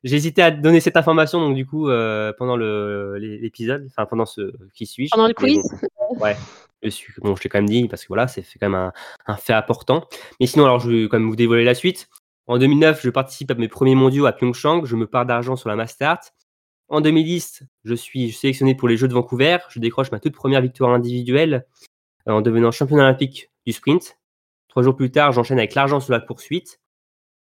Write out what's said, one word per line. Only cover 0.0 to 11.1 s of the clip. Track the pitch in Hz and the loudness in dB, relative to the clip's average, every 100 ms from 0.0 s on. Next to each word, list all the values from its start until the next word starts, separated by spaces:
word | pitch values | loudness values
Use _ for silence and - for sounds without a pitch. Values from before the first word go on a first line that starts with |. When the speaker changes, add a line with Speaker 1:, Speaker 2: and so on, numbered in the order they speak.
Speaker 1:
J'hésitais | 127 147 160 156 | 0 0 0 4
à | 170 | 4
te | 151 | 4
donner | 151 165 | 4 6
cette | 170 170 | 6 2
information, | 165 160 151 175 | 4 2 2 0
donc | 151 135 | 0 -2
du | 131 | -4
coup, | 156 151 | -4 0
euh, | 120 113 107 107 107 | 0 0 -2 -4 -4
pendant | 127 120 | -4 -2
le, | 110 104 104 101 101 101 | -2 -2 -4 -6 -8 -8
l'é-, | 107 107 | -10 -10
l'épisode, | 113 - 113 139 135 | -12 -8 -6 -6 -8
enfin, | - 107 | -8 -4
pendant | 113 110 | -4 -4
ce | - 98 - 95 | -6 -12 -12 -20
Qui | _ 110 | _ -16
suis-je ? | - 143 | -10 -2
Speaker 2:
Pendant | 220 220 | 2 2
le | 233 | 0
Speaker 1:
Mais | 262 302 | 0 0
bon. | |
Speaker 2:
quiz. | - - - - 605 240 | -2 -10 -12 -6 -8 -4
Speaker 1:
Ouais, | 107 - - - _ _ | -4 -4 -10 -20 _ _
je | 110 | -10
suis, | - - - | -10 -18 -8
bon, | 104 95 | -4 -4
je | |
l'ai | - | -2
quand | 101 | 0
même | 104 | 2
dit, | 117 120 | 0 -2
parce | - | -6
que | - | -6
voilà, | 98 127 | -4 -4
c'est, | 101 | -6
c'est | 87 - | -16 -6
quand | 101 | -4
même | 95 | -2
un, | 92 - - - - | -4 -10 -20 -16 -10
un | 101 | -8
fait | - | 0
important. | 110 - 113 - 147 - - - _ | 0 0 -6 0 -2 -2 -20 -20 _
Mais | 127 | 0
sinon, | 151 139 | 4 6
alors, | 123 | 4
je | 120 | 2
vais | 117 | 0
quand | 107 | 0